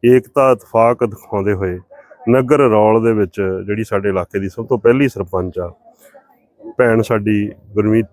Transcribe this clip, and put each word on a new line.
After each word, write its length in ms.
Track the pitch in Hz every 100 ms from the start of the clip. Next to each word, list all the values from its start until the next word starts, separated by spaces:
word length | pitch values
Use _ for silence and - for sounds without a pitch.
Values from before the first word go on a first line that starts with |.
| 120
ਏਕਤਾ 460 | 127 127 - 131
ਇਤਫਾਕ 520 | 127 - 117 117 120
ਦਿਖਾਉਂਦੇ 500 | 117 101 - 104 98
ਹੋਏ 260 | 98 95 90 - - _ - -
ਨਗਰ 300 | 127 127 147
ਰੌਲ 440 | 135 107 107 113
ਦੇ 100 | 113
ਵਿੱਚ 280 | 110 95 - 95 95 95
ਜਿਹੜੀ 180 | 104
ਸਾਡੇ 260 | 110 101 101
ਇਲਾਕੇ 300 | 95 87 101
ਦੀ 100 | 98
ਸਭ 160 | - 113
ਤੋਂ 120 | 123
ਪਹਿਲੀ 320 | 117 127 139
ਸਰਪੰਚ 500 | 107 90 95 90 90
ਆ 140 | 87 - _ _ - - _ _ _ _ - -
ਭੈਣ 240 | 123 113
ਸਾਡੀ 500 | 110 113 104 104 104 - _
ਗੁਰਮੀਤ, 340 | 101 104 113 113